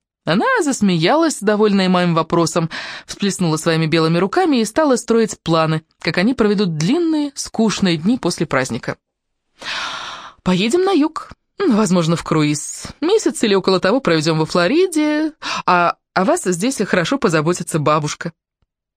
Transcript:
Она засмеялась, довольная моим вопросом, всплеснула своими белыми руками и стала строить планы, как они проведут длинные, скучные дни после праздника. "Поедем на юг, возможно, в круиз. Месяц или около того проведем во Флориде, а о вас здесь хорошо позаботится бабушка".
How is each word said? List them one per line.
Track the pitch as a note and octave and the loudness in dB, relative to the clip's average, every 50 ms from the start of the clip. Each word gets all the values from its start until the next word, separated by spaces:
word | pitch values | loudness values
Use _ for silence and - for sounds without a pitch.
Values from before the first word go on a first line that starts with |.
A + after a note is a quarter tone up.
| _ _ _ _ _ | _ _ _ _ _
Она | - D#3 G#3 F4 B4 C5 A#4+ F4 | -2 0 0 0 2 0 0 0
засмеялась, | C#4+ B3 - G#3 G3 F3+ E3 D#3+ F3+ B3+ D4+ E4 D#4+ - - | 0 0 0 0 2 2 2 2 2 2 2 2 0 -2 -2
довольная | G3 G3+ G#3+ G3+ G#3+ G#3+ G3 G3 F#3+ F#3 | -2 0 2 2 2 2 2 2 2 2
моим | F#3 F3+ F3+ F3 E3 | 2 2 2 2 2
вопросом, | D#3+ D#3+ - - E3+ E3+ D#3+ - F3+ E3 D#3+ - - - - - - - | 0 0 0 0 0 0 0 0 -2 -2 -2 -4 -10 -12 -14 -14 -16 -16
всплеснула | - - - - G3+ F3+ - F#3 E3 D#3 D#3 | -16 -8 -4 -4 -4 -2 -2 -2 -2 -2 0
своими | - E3+ E3 D#3+ D#3+ | 0 0 0 0 0
белыми | D#3 D3 E3 D#3+ D#3+ E3 E3+ | 2 2 2 2 2 2 0
руками | F3+ G3+ - F4+ F#4+ E4+ C#4+ | 0 0 0 0 2 2 2
и | B3 A3 | 2 0
стала | G#3 - - D#4+ D4 B3+ | 0 0 0 2 2 2
строить | A#3 - - A3+ A3+ A3+ G#3+ - - | 0 0 0 2 2 2 0 -2 -6
планы, | - - E3 D#3+ D#3+ D#3+ D#3+ D#3+ - _ _ _ | -4 0 2 2 2 2 0 -2 -4 _ _ _
как | - - D#3+ - | -6 -4 0 0
они | F3+ A3+ C4+ | 2 2 2
проведут | - A3+ G#3 G#3 F#3+ G#3 F3+ D#3+ | 2 2 2 2 2 0 0 0
длинные, | D3+ D#3 F3 C4 F4 F4 D#4+ D#4 D4+ D4 D4 - | 0 0 2 2 2 2 2 0 0 -2 -4 -6
скучные | - - - - - A3+ A3 - - - F#3 E3 | -10 -12 -6 -2 0 0 0 0 0 0 0 0
дни | D#3+ D3+ G3 B3+ B3 | 0 0 0 0 0
после | - E3+ F3 - F3 | -2 -4 -2 -2 -2
праздника. | - - C3+ C3 B2+ A#2 A#2 - - - - _ _ _ _ _ _ _ _ _ _ _ _ - - - - - - - - - - - - - - - _ - | -2 -2 -2 -2 -2 -4 -8 -8 -10 -10 -12 _ _ _ _ _ _ _ _ _ _ _ _ -12 -10 -10 -8 -8 -10 -10 -12 -12 -14 -14 -16 -18 -20 -20 _ -2
"Поедем | - F3+ F3 G3 A#3 A#3+ F4 F#4 | 0 0 2 2 2 2 2 2
на | F#4+ G4 | 2 2
юг, | D#4 C#4+ D#4+ D#4 - - - - - _ _ _ - | 2 2 0 -2 -6 -12 -14 -18 -20 _ _ _ -2
возможно, | G4+ F4+ A#3 G3+ A3 G3+ F3+ F3+ E3 D#3 E3+ | 0 2 2 2 2 2 2 2 2 2 0
в | D#3 - | -2 -2
круиз. | - - D#3 D3+ D3+ D3+ D3 - - - - - - - _ | -2 0 0 2 0 0 -2 -6 -10 -12 -12 -14 -16 -10 _
Месяц | - E4 G#4 A4 - E4 - - - | -2 0 2 2 2 0 -2 0 0
или | A3 G3+ | 0 2
около | G3 F#3 - F#3+ F3+ | 2 2 2 0 2
того | - F#3 G#3 F3 | 2 0 0 0
проведем | - - E3 D#3+ D3+ E3 D#3+ D#3 | 2 2 0 2 2 0 0 0
во | D#3 | 0
Флориде, | D#3 - F3+ F3 F3+ B3+ E4 F#4+ F#4+ E4+ D#4 D4+ D4+ D4+ D4+ D#4 D#4 D4 _ - - - - - | 0 0 0 0 2 2 2 2 2 0 0 0 0 0 0 -2 -4 -6 _ -10 -8 -8 -4 -2
а | - F3+ F3 F3 E3 - - _ _ - | 0 2 2 2 0 0 -4 _ _ -4
о | - F#3 | 0 0
вас | A3 D#4 F4+ - | 2 0 0 0
здесь | G3 F3+ E3 F#3 B3+ C4 - G#3+ | -2 -2 0 -2 -2 -2 -2 -2
хорошо | - - F#3 E3 - C4+ C#4 | 0 0 0 0 0 0 0
позаботится | - G#3+ D#3 D#3+ D3+ D#3+ F3+ - - - - D#3+ | 0 2 2 2 0 0 -2 -2 -4 -4 -4 -2
бабушка". | D3 D3+ D3+ D#3+ D3 D3+ - - - F3 - _ _ _ _ _ _ _ _ _ _ _ _ | 0 2 2 2 0 -2 -6 -8 -10 -12 -14 _ _ _ _ _ _ _ _ _ _ _ _